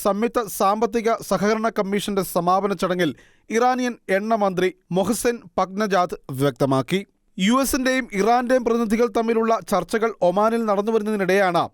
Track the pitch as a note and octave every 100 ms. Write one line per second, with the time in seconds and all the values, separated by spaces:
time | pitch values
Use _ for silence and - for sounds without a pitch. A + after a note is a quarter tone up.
0 | G#3+ G3+ A#3 B3 G#3+ - G3 G#3+ A3+ A#3
1 | G#3+ A3+ - F#3+ G3+ A3 A3 A3 F#3+ G3+
2 | - G3 F3+ F#3 E3+ F#3+ G3+ G3 F#3 F3+
3 | E3+ A#2+ - _ - A3 B3 B3+ B3 A#3
4 | - F#3+ G#3+ A3+ G3 F3+ F#3 - _ F3
5 | F#3+ A3 B3 A#3 - - F#3 F#3+ G#3+ F#3
6 | F3+ - - C3 C#3+ B2+ C#3 C3+ B2+ F#3+
7 | G3 _ _ - F#3+ B3+ C4+ C#4+ C4 C4
8 | B3 G3 G3+ A#3+ B3 B3+ A#3+ A#3 A#3 A3
9 | A#3+ A#3 A3+ A3+ A3+ A3+ F3 G3 F3 A3+
10 | A3+ G3+ F3+ F#3+ A3 A#3 A3+ G3 G#3 A3
11 | G#3 G#3+ F3+ F#3+ F#3+ E3+ B2+